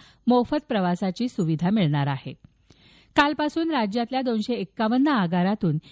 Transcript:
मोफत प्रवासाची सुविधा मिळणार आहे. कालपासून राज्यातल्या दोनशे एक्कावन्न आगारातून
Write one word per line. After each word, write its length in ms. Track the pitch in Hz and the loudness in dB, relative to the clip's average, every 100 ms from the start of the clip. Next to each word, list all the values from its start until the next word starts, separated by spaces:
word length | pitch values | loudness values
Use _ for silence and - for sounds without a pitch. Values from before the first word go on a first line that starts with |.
| - _ - | -10 _ 2
मोफत 380 | 247 240 302 - | 2 2 -2 -2
प्रवासाची 580 | 220 180 175 190 180 247 | -2 0 0 -2 -4 -6
सुविधा 420 | - 160 160 170 | -2 -2 0 0
मिळणार 380 | 220 165 147 139 | 2 2 2 0
आहे. 260 | 131 - - - _ _ _ _ - _ - | -4 -8 -16 -20 _ _ _ _ -20 _ 2
कालपासून 560 | 294 302 302 330 330 | 2 2 -4 -2 -2
राज्यातल्या 500 | 302 214 226 233 254 | 0 0 -2 -4 -2
दोनशे 320 | 254 226 214 | -2 -2 -2
एक्कावन्न 540 | 233 190 - 220 247 294 | -4 -6 -2 0 2 2
आगारातून 720 | 254 175 175 185 214 175 151 - | 2 2 2 0 0 0 -2 -4